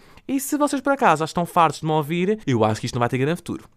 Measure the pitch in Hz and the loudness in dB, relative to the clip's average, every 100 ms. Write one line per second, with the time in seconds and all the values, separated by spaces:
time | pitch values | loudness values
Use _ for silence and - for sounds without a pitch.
0 | - - - 269 - 294 294 277 277 269 | -16 -18 -6 -4 -2 0 0 0 0 2
1 | 214 151 156 175 170 180 160 - 156 156 | 4 2 0 -4 -2 2 2 2 -2 0
2 | 143 175 185 214 - 120 110 107 123 120 | 0 -2 -2 -2 0 2 2 0 -4 -2
3 | 120 123 139 170 - 90 - | 0 0 -2 -2 -6 -10 -12